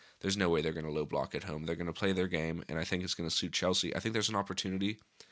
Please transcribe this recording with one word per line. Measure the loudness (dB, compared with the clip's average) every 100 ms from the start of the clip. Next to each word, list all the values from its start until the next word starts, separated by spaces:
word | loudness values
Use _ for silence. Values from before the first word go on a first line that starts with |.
| -20 -6
there's | -2 2
no | 4
way | 4
they're | 2
gonna | 0 -2
low | -2
block | 0 0 -2
at | -4
home. | -4 -4
They're | -2
gonna | -2 -4
play | 0 2
their | 2 2
game, | 0 0 -2 -4
and | -4
I |
think | 0 -2
it's | -2
gonna | -2 0
suit | 0 0
Chelsea. | 0 2 2 0
I | -2
think | 0
there's | 0 2
an | 0
opportunity. | 0 -4 -2 0 0 -2 _ -20 -20